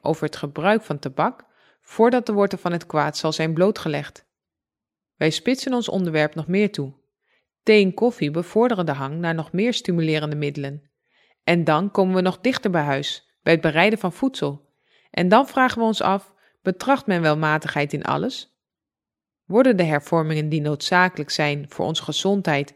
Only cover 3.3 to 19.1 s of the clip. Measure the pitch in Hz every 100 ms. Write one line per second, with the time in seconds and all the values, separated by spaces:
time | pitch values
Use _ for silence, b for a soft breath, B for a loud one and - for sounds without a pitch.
3.3 | 156 160 160 196 - 160 147 151 - _
4.3 | _ _ _ _ _ _ _ _ - 156
5.3 | - 240 262 269 247 220 190 175 156 151
6.3 | 165 156 190 208 151 135 - _ _ _
7.3 | _ _ _ - 214 190 - 240 - 147
8.3 | 160 170 220 247 190 160 135 135 165 170
9.3 | 160 151 175 240 - - 170 160 156 151
10.3 | 147 143 147 139 147 - _ _ _ _
11.3 | _ - 175 160 156 202 202 185 185 185
12.3 | - 254 247 202 175 143 135 - - _
13.3 | _ 156 165 165 156 208 214 180 - 269
14.3 | - 143 143 _ _ _ _ _ - 180
15.3 | 226 269 262 254 233 220 208 - 196 -
16.3 | _ _ _ 190 185 254 277 - 175 156
17.3 | 151 156 156 - 147 143 147 - 143 226
18.3 | - - _ _ _ _ _ _